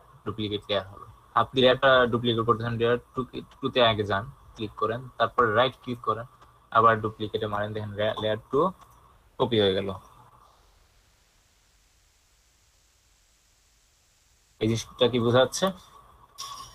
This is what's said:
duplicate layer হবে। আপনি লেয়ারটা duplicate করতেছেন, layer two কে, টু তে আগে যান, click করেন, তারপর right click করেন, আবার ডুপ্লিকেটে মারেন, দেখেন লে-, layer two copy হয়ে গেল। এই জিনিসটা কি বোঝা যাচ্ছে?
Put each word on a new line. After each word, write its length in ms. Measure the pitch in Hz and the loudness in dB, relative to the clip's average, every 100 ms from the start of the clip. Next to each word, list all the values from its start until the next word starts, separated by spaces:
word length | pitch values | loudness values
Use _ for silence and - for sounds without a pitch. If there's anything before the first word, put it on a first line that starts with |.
| _ - 107 | _ -16 -12
duplicate 360 | 98 107 101 - | -8 -6 -6 -4
layer 180 | 98 95 | -6 -6
হবে। 180 | - - - _ | -16 -20 -20 _
আপনি 280 | 117 117 131 | -2 -2 2
লেয়ারটা 440 | 127 127 139 127 120 | 4 4 4 4 4
duplicate 400 | 117 120 113 113 | 0 0 0 0
করতেছেন, 320 | 110 117 113 | 0 -2 -2
layer 200 | 117 120 - - | 0 0 -4 -10
two 80 | |
কে, 180 | 123 127 - - | -8 -10 -14 -8
টু 80 | 131 | -4
তে 180 | 127 117 | 2 2
আগে 160 | 107 | 2
যান, 280 | 101 98 131 - - - | -2 -4 -6 -14 -20 -12
click 160 | 107 | -10
করেন, 380 | - 107 117 127 - | -4 -4 -4 -8 -4
তারপর 380 | 113 - 117 107 | -2 2 2 2
right 180 | 127 - | 0 -2
click 160 | - 120 | -12 -8
করেন, 240 | - 107 120 - - _ - | -6 -6 -8 -20 -20 _ -2
আবার 300 | 113 113 110 | 4 4 4
ডুপ্লিকেটে 460 | 107 107 107 107 107 | -2 -6 -6 -4 -4
মারেন, 260 | 104 104 | -4 -6
দেখেন 180 | 107 104 | -6 -8
লে-, 300 | 101 107 107 | -2 -2 -2
layer 160 | 107 107 - | -2 -4 -2
two 200 | 135 180 - - _ _ _ _ - | 0 0 -2 -20 _ _ _ _ -4
copy 220 | 123 113 | 0 2
হয়ে 140 | 98 | 2
গেল। 160 | 95 98 98 - - - _ _ _ _ _ _ _ _ _ _ _ _ _ _ _ _ _ _ _ _ _ _ _ _ _ _ _ _ _ _ _ _ _ _ _ _ _ _ _ _ _ _ - | 0 -4 -10 -16 -20 -20 _ _ _ _ _ _ _ _ _ _ _ _ _ _ _ _ _ _ _ _ _ _ _ _ _ _ _ _ _ _ _ _ _ _ _ _ _ _ _ _ _ _ -4
এই 80 | 110 | -2
জিনিসটা 400 | 113 - - 123 | -2 -4 -2 0
কি 120 | 120 | 2
বোঝা 200 | 117 123 | 2 4
যাচ্ছে? 260 | 131 - 190 185 - - - _ _ - - - - | 2 0 -4 -4 -16 -20 -20 _ _ -18 -16 -16 -18